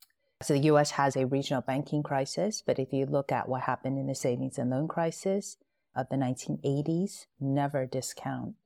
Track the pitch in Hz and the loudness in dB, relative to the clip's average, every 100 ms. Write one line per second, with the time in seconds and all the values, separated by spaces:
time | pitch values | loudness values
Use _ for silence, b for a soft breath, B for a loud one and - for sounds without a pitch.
0 | - _ _ - - 143 156 147 147 - | -20 _ _ -6 0 4 6 6 6 2
1 | 139 135 131 139 139 135 127 135 143 151 | 2 2 2 0 0 -2 0 -2 0 -2
2 | 147 139 135 - 202 - - 127 131 135 | 0 -2 -2 -2 -2 0 -2 0 0 0
3 | 135 143 139 127 - 127 - 123 131 135 | 2 0 0 -2 -2 -2 -2 -2 -2 -2
4 | 135 139 139 123 131 - 123 131 160 - | -2 -2 0 0 -2 -2 -2 0 -2 -2
5 | 165 - 190 196 - - _ _ _ - | -2 -2 -2 -2 -4 -12 _ _ _ -6
6 | 135 135 127 131 - 151 139 143 151 165 | -2 0 0 -2 -4 -4 0 0 2 0
7 | 202 - - - 139 139 143 147 131 135 | 0 -4 -18 -6 0 0 0 -2 -2 -4
8 | - - 139 131 123 - | -6 -8 -6 -6 -8 -12